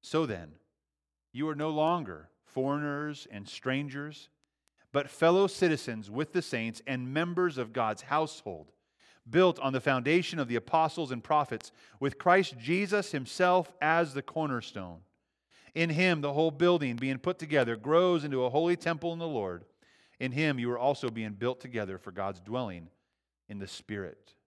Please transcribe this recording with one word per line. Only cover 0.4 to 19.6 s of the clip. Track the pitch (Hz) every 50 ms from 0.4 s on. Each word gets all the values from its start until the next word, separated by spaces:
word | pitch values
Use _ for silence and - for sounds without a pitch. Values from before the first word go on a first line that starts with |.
| 82 76 76 _ _ _ _ _ _ _ _ _ _ _ _ _ _ _
you | _ 123 143 160
are | 156
no | 143 151 156
longer | 156 156 151 160 175 175 151 101 87 76 78 - _ _ _
foreigners | _ - 131 131 139 143 147 147 147 143 143 147 151 147 143 - -
and | - 104 101 104
strangers, | - - - - 131 135 147 143 131 143 143 151 151 - - _ _ _ _ _ _ _ _ _ _ _ _ _
but | - 139 143 139
fellow | - - 165 165 170 190 196 185
citizens | - - 185 175 156 135 - - 117 110 107 101
with | 104 123 156 147 -
the | 180
saints | 165 - - 120 113 113 110 - -
and | - 135 127 127 123 135
members | 151 170 175 175 170 180 175 151 127
of | 123 110 113
God's | 127 117 110 107 101 -
household, | - 143 151 160 156 - - - 107 92 78 78 _ _ _ _ _ _ _ _ _ _ _ _ 117
built | 113 165 185 180 160 -
on | 135 135 131
the | 131
foundation | - 151 135 127 120 135 160 180 175 - - 165
of | 139 120
the | 120
apostles | 117 - - - 160 160 156 - - 160 131
and | 131 120 110
prophets, | - 156 151 143 - 123 110 - - _ _ - - - -
with | 135 139 131 -
Christ | - 180 175 190 190 151 - 120
Jesus | 113 127 170 185 202 190 196 208 196 -
himself | - 147 131 117 - - 185 180 180 185 180 - - -
as | 147 151 160 170 170 151 135
the | 139
cornerstone. | 139 - - 165 160 147 131 120 104 - - 107 95 90 85 82 92 _ _ _ _ _ _ _ _ _ _ _ _ - _
In | 156 165 170
him, | 156 151 185 185 175 156
the | 143 147
whole | 139 143 160 165
building | 151 139 165 175 175 170 147 131 120
being | 117 127 135 135 127
put | - 180 180 -
together | 165 156 147 147 127 117 117
grows | 110 107 135 156 165 180 180 180 165 143
into | 151 139 131 127
a | 123
holy | 120 147 165 170 180 170
temple | - 170 170 147 170 170
in | 170 165
the | 165 165
Lord. | 175 175 101 92 87 87